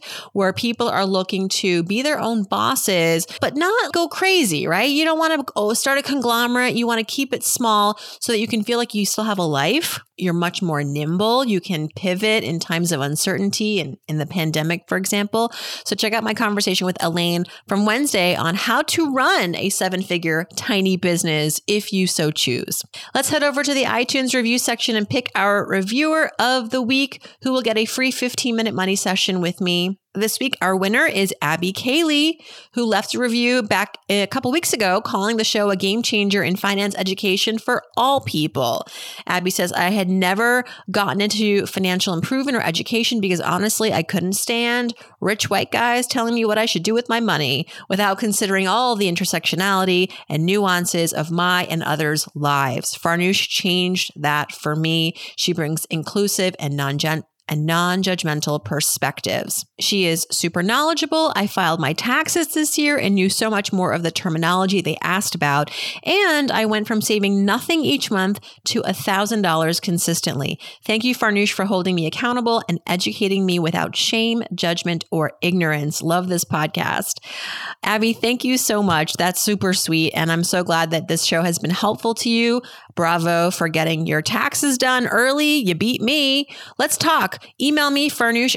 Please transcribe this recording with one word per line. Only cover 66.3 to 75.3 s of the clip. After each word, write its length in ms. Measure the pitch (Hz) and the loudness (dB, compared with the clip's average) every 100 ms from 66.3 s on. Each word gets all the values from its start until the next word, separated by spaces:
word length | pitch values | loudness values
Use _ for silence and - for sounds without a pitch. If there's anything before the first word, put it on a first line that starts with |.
| 302 269 | 2 2
I 160 | 214 220 | 0 2
went 220 | 214 214 | 0 0
from 160 | 214 | 0
saving 420 | 208 214 196 196 196 | 0 2 2 2 2
nothing 400 | 233 - 330 254 | 2 0 0 2
each 240 | 269 - | 0 0
month 300 | 202 190 208 - - - | 0 0 -2 -8 -10 -4
to 100 | 240 | -2
a 140 | - | -2
thousand 500 | 190 - 196 208 220 | -2 0 0 0 0
dollars 360 | 185 160 160 165 | 2 2 2 0
consistently. 800 | - 170 - 170 175 139 139 - - - - | 0 0 0 0 0 -2 -4 -6 -10 -10 -2
Thank 180 | 220 | 0
you, 100 | 247 | 0
Farnoosh, 380 | 233 220 202 202 | 0 2 2 2
for 140 | - 196 | 0 0
holding 280 | 190 180 | 0 0
me 140 | 180 156 | 0 0
accountable 560 | - 240 247 233 233 - | -2 -2 0 0 0 0
and 120 | 170 - | -4 -2
educating 580 | 180 214 214 196 196 190 | -2 -2 -2 0 2 2
me 140 | 175 | 2
without 360 | 160 170 80 - | 0 0 -2 -2
shame, 460 | - 226 226 233 - 175 | 0 0 0 0 -4 -4
judgment, 500 | 175 170 175 165 - | -2 -2 -2 -4 -2
or 220 | 165 151 | -2 -2